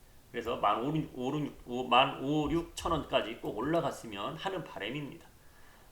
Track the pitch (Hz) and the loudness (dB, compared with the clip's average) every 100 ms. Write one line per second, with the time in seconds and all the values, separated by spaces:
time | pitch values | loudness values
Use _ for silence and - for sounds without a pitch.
0 | - - - 120 110 127 104 110 135 156 | -20 -20 -10 -6 -4 2 2 4 2 0
1 | - 127 127 147 131 - 120 120 120 120 | -2 -4 -2 -2 -2 -6 -6 -4 6 6
2 | 139 - 135 151 147 165 - - 180 156 | 6 2 0 2 2 0 -2 -4 0 0
3 | - 131 107 120 123 104 139 165 135 - | 2 2 2 -4 -6 -2 2 2 2 -4
4 | 120 98 113 160 196 185 156 - 101 147 | -8 -6 -6 -6 -6 -6 -6 -6 -6 -4
5 | 139 - - - - - - - - | -6 -10 -18 -20 -20 -20 -20 -20 -20